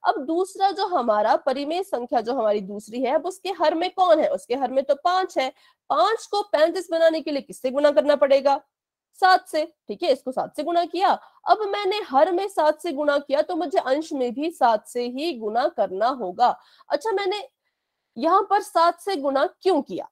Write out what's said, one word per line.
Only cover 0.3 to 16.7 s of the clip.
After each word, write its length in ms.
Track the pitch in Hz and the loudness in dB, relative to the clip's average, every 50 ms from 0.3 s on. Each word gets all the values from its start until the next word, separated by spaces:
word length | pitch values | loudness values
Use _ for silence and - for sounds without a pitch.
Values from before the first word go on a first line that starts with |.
| 320 349 381 370 - 381 381 403 392 | -2 -2 -2 -2 -2 -2 0 0 0
जो 140 | - 427 381 | -2 -4 -2
हमारा 480 | 349 285 240 233 208 208 214 220 277 320 | -2 0 0 2 2 2 2 2 2 0
परिमेय 440 | - 277 254 277 285 294 330 359 392 | 0 -2 -4 -2 -4 -4 -4 -4 -4
संख्या 360 | - - 240 247 - 285 240 | -4 -6 -6 -4 -2 -2 -2
जो 140 | 214 226 269 | -2 -2 -2
हमारी 260 | 269 220 214 208 214 190 | -2 0 0 0 -2 -4
दूसरी 400 | 190 208 208 - - 220 247 269 | -6 -10 -12 -12 -10 -6 -4 -2
है, 120 | 233 285 | 0 0
अब 120 | 320 320 | 0 -2
उसके 260 | 349 359 - - 359 392 | -4 -8 -8 -8 -8 -4
हर 200 | 320 339 311 339 | 0 0 0 2
में 160 | 320 359 370 - | 0 -2 -2 0
कौन 280 | - 370 359 311 311 | 2 4 6 6 4
है? 80 | 254 - | 4 2
उसके 260 | - - - - 240 | -2 -4 -4 -4 -4
हर 140 | 277 262 247 | -2 -2 -2
में 140 | 262 269 262 | 0 0 0
तो 100 | - 277 285 - | 0 -2 0 0
पांच 340 | 349 359 370 381 370 - 320 | 0 0 0 0 -2 -2 -4
है, 100 | 269 262 - _ _ _ _ _ _ - | -4 -4 -6 _ _ _ _ _ _ -4
पांच 360 | 254 294 349 415 453 453 - | 0 2 2 2 0 -2 -4
को 160 | - - 403 415 - - | -4 -4 -4 -2 -2 2
पैंतीस 380 | 294 311 339 330 381 349 - | 2 2 2 2 -2 -6 -4
बनाने 300 | 330 330 330 330 320 320 | 0 2 2 2 2 0
के 100 | 320 320 | -2 -4
लिए 120 | 294 277 - | -6 -6 -6
किससे 280 | - 190 - - 254 | -10 -10 -8 -6 -4
गुणा 200 | 240 285 294 294 285 | 0 2 2 4 4
करना 240 | 302 269 294 294 | 4 2 2 2
पड़ेगा? 440 | 277 285 269 269 277 254 277 269 302 - _ _ _ _ _ _ _ _ _ _ - 381 | 2 4 4 4 4 4 2 0 0 -2 _ _ _ _ _ _ _ _ _ _ 2 4
सात 260 | 370 370 370 370 - | 6 6 4 2 0
से, 160 | - 311 302 320 - _ _ - | -4 -4 -4 -4 -8 _ _ -12
ठीक 140 | 208 202 339 | -8 -2 0
है? 80 | 339 269 | 0 0
इसको 200 | 262 - 262 254 | 0 -2 -4 -4
सात 240 | 202 156 147 - | -4 -6 -4 -6
से 60 | - 294 | -6 -4
गुणा 220 | 320 339 339 349 | -2 0 0 0
किया, 260 | 330 - 349 392 339 226 - - - _ _ - | -2 -2 0 2 2 2 0 -4 -10 _ _ 0
अब 120 | - 381 427 427 392 | 2 2 2 2 -2
मैंने 320 | 392 415 415 370 415 415 381 | -4 -2 -2 -2 -2 -2 -4
हर 260 | - 262 269 311 370 349 | -2 2 2 2 2 2
में 140 | 359 392 403 | -2 -4 -2
सात 320 | - 349 311 302 302 311 | -2 0 2 2 0 0
से 120 | - 349 277 | -4 -6 -6
गुणा 260 | 269 302 294 285 285 | -2 -2 0 0 -2
किया 240 | 285 - 269 294 302 | -2 -2 -2 -2 -2
तो 140 | - 359 | -2 -4
मुझे 220 | 311 359 285 359 339 | -4 -4 -2 -2 -2
अंश 320 | - 247 262 302 320 - 302 | 0 0 -2 -2 -2 -4 -6
में 200 | 269 247 240 214 | -4 -4 -4 -4
भी 160 | 262 302 339 330 | -4 -6 -6 -2
सात 340 | - 277 233 220 214 - - | 0 2 2 2 0 -2 -6
से 180 | - 240 240 247 | -8 -6 -6 -6
ही 240 | 247 262 302 349 285 | -6 -6 -6 -6 -6
गुणा 320 | 226 220 208 220 233 277 330 | -6 -6 -4 -2 -2 -2 -2
करना 380 | - - 202 185 185 190 220 254 | -2 -2 -4 -4 -2 -2 -2 -2
होगा। 380 | 285 247 214 180 180 - 247 233 - - _ _ | -2 -2 -6 -8 -2 0 2 2 0 -2 _ _